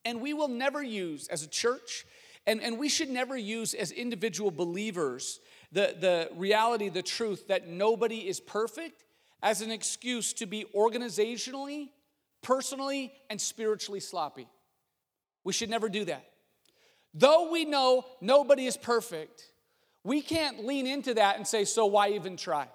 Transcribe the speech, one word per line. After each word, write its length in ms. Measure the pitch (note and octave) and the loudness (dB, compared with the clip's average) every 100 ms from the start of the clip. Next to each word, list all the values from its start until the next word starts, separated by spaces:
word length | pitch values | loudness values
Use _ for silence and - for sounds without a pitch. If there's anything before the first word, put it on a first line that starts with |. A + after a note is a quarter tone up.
And 160 | A#3 A#3 | -6 -6
we 140 | C4+ | -4
will 120 | D4+ D4 | -2 -2
never 340 | A#3+ C4+ C#4+ | 0 -2 -2
use 460 | C#4 G#3+ F3 D3 - | -6 -4 -6 -8 -8
as 160 | E3+ | -8
a 60 | D#3 | -6
church, 580 | - A#3 B3+ - - - - - - - | -2 0 -2 -8 -12 -14 -20 -20 -4 -2
and, 140 | A3 | 0
and 180 | A#3+ A3+ | -2 -2
we 100 | D4 | -2
should 220 | - D4+ | 0 0
never 260 | B3 B3+ C4 | -2 -2 -4
use 380 | G3+ A3+ A3 | -4 -4 -4
as 160 | - F3+ | -4 -6
individual 640 | - A#3+ A3 A3 E3 G#3 | -4 -6 -2 -4 -2 -4
believers, 880 | D#3 F3 F3+ A3 F3+ D3 B2 - - - - - | -2 -4 -2 -4 -2 -2 -2 -10 -12 -18 -20 -6
the, 220 | E3 G3+ E3+ | 0 0 2
the 280 | F#3 F3 E3 E3+ | 2 2 0 -4
reality, 520 | F#3+ G#3+ A3+ A#3 G3+ | 2 4 4 2 -2
the 140 | F3 | -4
truth 440 | F3+ - A3+ F#3 - | -6 -4 -4 -4 -2
that 220 | F#3+ E3 | -2 -2
nobody 580 | F3 G#3 A3+ A#3 A3+ F#3+ | 0 2 2 0 -2 -6
is 140 | F#3 | -8
perfect 640 | - G#3 A3+ D4+ E4 _ _ _ _ _ | -6 -4 -4 -6 -12 _ _ _ _ _
as 200 | G3+ G3 | 0 0
an 100 | A3 | -4
excuse 600 | A3 - - A#3+ B3 - | -4 -6 -6 -4 -4 -4
to 140 | - G#3+ | -6 -8
be 180 | G#3+ G#3 | -8 -4
organizationally, 1160 | G3+ A3 A#3 A#3+ E3+ A3 A#3 B3+ C4+ C#4 D4 C#4+ _ _ _ _ _ | 2 2 2 -4 0 0 -2 -8 -8 -8 -10 -12 _ _ _ _ _
personally, 680 | - C4 - C4+ C#4 C#4 B3+ - _ | 0 0 0 -6 -4 -4 -6 -12 _
and 120 | G#3+ | -6
spiritually 600 | - - A3 G#3+ - G3 | -6 -2 -2 -2 -4 -8
sloppy. 480 | - F3+ D3 C3 A#2 _ _ _ _ _ _ _ _ _ | -8 -6 -6 -8 -20 _ _ _ _ _ _ _ _ _
We 80 | F#3+ | -4
should 180 | - A3+ | -2 -2
never 180 | A#3 A3 | -2 0
do 180 | G3 F3+ | -2 -4
that. 180 | C3+ - _ _ _ _ _ _ _ _ | -6 -10 _ _ _ _ _ _ _ _
Though 380 | D#3 C4 D#4+ E4 | 6 8 8 6
we 120 | E4 | 0
know 400 | D4+ C#4+ C4 B3+ - - | 2 4 6 4 2 -8
nobody 460 | F#3+ C#4 C4+ C4+ B3+ | 4 4 8 4 4
is 100 | - | -4
perfect, 680 | - A#3 G#3+ E3 D#3 - - _ _ _ _ _ | 0 -2 -2 -10 -12 -18 -20 _ _ _ _ _
we 200 | F#3 D4 | -2 -2
can't 420 | - D#4+ D4+ G#3+ | 0 -2 -2 -2
lean 240 | A3 C#4 C4 | -2 -2 -2
into 260 | C#4 C4 | -2 -2
that 220 | A3 G3+ G#3+ | 4 4 4
and 100 | G#3 | 0
say, 180 | A3+ | 0
"So 220 | G3+ - G#3+ | 2 4 6
why 220 | G3+ G#3 | 6 4
even 260 | G#3 F3+ F3+ | 2 -4 -8
try? 300 | - D3+ B2 | -2 -2 -4